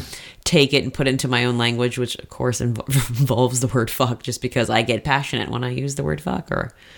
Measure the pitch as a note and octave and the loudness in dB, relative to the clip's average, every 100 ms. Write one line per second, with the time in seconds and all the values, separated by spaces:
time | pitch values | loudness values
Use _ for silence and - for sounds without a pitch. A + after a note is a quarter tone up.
0 | - - - - - E3+ C3+ C#3+ C3 - | 2 -14 -18 -8 2 4 6 2 0 -2
1 | C3+ C3 B2+ A#2+ B2 A#2+ A#2+ A#2 B2 B2+ | 0 0 0 2 2 2 2 2 0 0
2 | A#2+ - - - B2+ A#2+ A#2+ A2 - C3+ | -4 -6 -12 -2 -2 0 -2 -2 0 0
3 | A#2+ A#2+ C3+ A2+ B2 B2 B2 B2+ A2+ - | 2 0 2 4 2 2 0 0 0 0
4 | B2 A#2+ - - B2+ C3 A2+ A2+ A#2+ A2+ | 0 0 -6 -6 -4 -2 2 2 2 0
5 | D3+ C3+ C#3 B2 - A#2+ B2 B2+ C#3 C#3 | 2 0 0 -4 -2 -4 -4 -4 -4 -2
6 | D3 D3+ - - - - - - - | -2 -2 -4 -6 -4 -4 -4 -10 -20